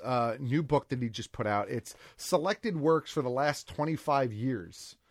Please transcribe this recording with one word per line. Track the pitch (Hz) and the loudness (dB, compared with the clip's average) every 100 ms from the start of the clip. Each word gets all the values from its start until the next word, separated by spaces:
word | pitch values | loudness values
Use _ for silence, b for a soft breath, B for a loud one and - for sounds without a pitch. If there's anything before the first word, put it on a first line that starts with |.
uh, | 123 123 117 120 | 0 2 2 0
new | 127 147 | 0 0
book | 147 147 - | 2 0 0
that | 127 | -4
he | 120 | -4
just | 107 - | -6 -12
put | - 107 | -2 0
out. | 104 98 | 2 0
It's | 117 - - b b | -4 -6 -16 b b
Selected | - 170 180 214 226 160 | 0 2 2 0 -2 0
Works | 151 160 - | 4 4 2
for | 156 | -2
the | 127 | 0
Last | 127 147 147 - | 2 0 0 -8
Twenty-five | - 151 156 - 139 127 | -4 -2 -2 2 2 2
Years. | 107 127 117 85 - - - _ | 0 -2 -2 -6 -14 -18 -20 _